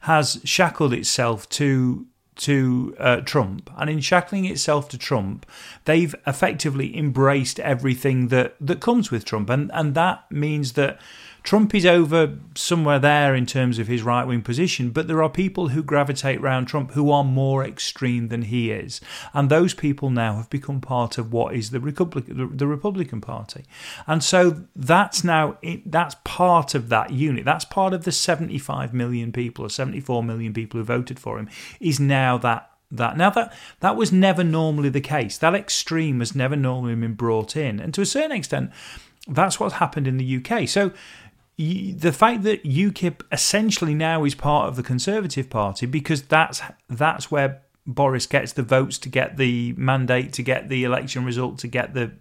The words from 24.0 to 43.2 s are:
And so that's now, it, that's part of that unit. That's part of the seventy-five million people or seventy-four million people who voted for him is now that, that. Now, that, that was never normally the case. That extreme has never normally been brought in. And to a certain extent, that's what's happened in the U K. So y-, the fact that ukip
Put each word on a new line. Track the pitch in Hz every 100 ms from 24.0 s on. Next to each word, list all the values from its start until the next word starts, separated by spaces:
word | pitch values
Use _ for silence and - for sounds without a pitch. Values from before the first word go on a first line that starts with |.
| -
And | 160
so | - 185 180 156 -
that's | - 131 170 190 -
now, | 180 160 151 -
it, | 165 170 -
that's | 165 165 -
part | - - 180 170 143
of | 147 117
that | 113 -
unit. | 123 151 123
That's | - 160 -
part | - 190
of | 185
the | 165
seventy-five | - - 160 165 - 135 139 131
million | 123 120 123 117
people | 120 123 - 107
or |
seventy-four | - 135 139 135 120
million | 113 113 113
people | 110 113 117
who |
voted | 110 120 123 127
for | - 110
him | 107 - - -
is | 175 135
now | 139 135 131 123
that, | 120 113 - _ _
that. | 117 117 -
Now, | 185
that, | 202 233 - - -
that | 185 220
was | 208
never | 185 196 180
normally | 175 160 160 151 143
the | 139
case. | 139 151 110 -
That | 160
extreme | 190 202 - - 160 160 127
has | 117
never | 139 131 147
normally | 131 127 123
been | 117 113
brought | 110 117 113 107
in. | 156 143 104
And | 160
to | 156
a | 202
certain | 277 311
extent, | 254 139 139 127 - - - - _ -
that's | 147 185 -
what's | 202
happened | - 160 156 135
in | 131
the |
U | 131 131
K. | 127 233 143
So | - 196 - - - - _ _ -
y-, | 160 190 196 180
the | 165
fact | 139 220 233
that | 202 208
ukip | 151 135 202 196 180 -